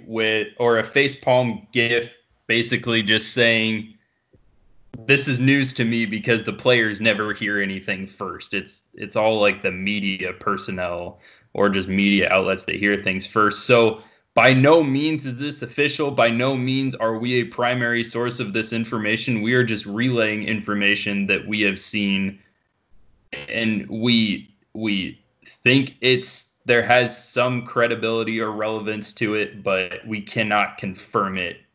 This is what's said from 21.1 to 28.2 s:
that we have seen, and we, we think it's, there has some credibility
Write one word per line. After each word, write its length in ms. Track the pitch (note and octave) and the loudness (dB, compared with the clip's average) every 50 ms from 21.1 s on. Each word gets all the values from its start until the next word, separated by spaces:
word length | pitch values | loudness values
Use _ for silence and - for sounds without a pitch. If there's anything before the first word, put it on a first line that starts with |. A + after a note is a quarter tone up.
| G2+ G2+ G2 | -2 -2 0
that 200 | G2 G2 F2 - | 0 -2 -2 -2
we 140 | G#2 G#2+ G#2+ | -4 -2 0
have 180 | G#2 G2 F#2+ G2 | 0 0 0 -2
seen, 600 | - - - G#2+ G2+ G2 G2 F#2+ G2 F#2+ G2 - _ _ _ _ _ _ _ _ _ _ - - - _ _ _ _ - - - - - | -6 -6 -4 -2 -2 0 0 0 -2 -4 -6 -8 _ _ _ _ _ _ _ _ _ _ -20 -20 -20 _ _ _ _ -16 -14 -14 -10 -6
and 400 | - A#2 A2+ A2 G#2+ G2+ G2 G2+ | -4 -2 -2 -2 -2 -2 -4 -6
we, 640 | G#2+ A2 A2+ B2 A#2 A2+ A2 G#2 F#2 - - - _ _ _ _ | -6 0 2 4 4 6 4 2 0 -4 -8 -14 _ _ _ _
we 480 | - A2 A2 G#2+ G2+ F#2+ F2+ - - _ _ _ _ _ _ | -10 -6 -4 -2 -2 -2 -4 -6 -10 _ _ _ _ _ _
think 500 | - - _ - A#2+ C3 C#3 C3 - - - | -20 -12 _ 0 2 4 2 2 0 -6 -2
it's, 520 | B2 B2+ B2+ B2+ - - - - - - _ _ - | 2 2 2 2 0 -4 -8 -8 -8 -12 _ _ 0
there 180 | B2 A#2+ A#2 | 2 2 2
has 340 | G#2+ A2 A#2+ B2+ B2 A2+ - - - - | 4 4 4 4 4 2 -4 -8 -10 -6
some 360 | - B2 B2 B2+ B2+ B2 B2 | -2 0 0 0 0 -4 -6
credibility 760 | - - B2 A#2 A2+ A#2 A2+ A2 A2+ A2+ A2+ | -4 -2 0 0 0 0 -2 -2 -2 -2 -2